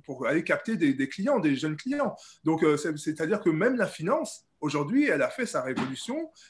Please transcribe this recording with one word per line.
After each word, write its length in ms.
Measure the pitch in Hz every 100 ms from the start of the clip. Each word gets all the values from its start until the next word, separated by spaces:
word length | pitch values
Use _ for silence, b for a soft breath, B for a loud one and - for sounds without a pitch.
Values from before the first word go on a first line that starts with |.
| -
pour 200 | 127 120
aller 180 | 156
capter 320 | 160 147 - 214
des, 180 | 151 131
des 120 | 135
clients, 320 | - 214 262
des 160 | 156 135
jeunes 220 | 156 151
clients. 380 | 254 285 240 - b b
Donc, 200 | 156 160
euh, 140 | 160 147
c'est, 200 | 170 151
c'est-à-dire 440 | - 151 160 208
que 100 | 180
même 240 | 156 226 254
la 100 | 175
finance, 640 | - 165 302 269 - _ -
aujourd'hui, 440 | 151 147 143 254 294
elle 160 | 151
a 80 | 123
fait 160 | - 240
sa 160 | 147
révolution 720 | 127 131 131 135 - 294 320 -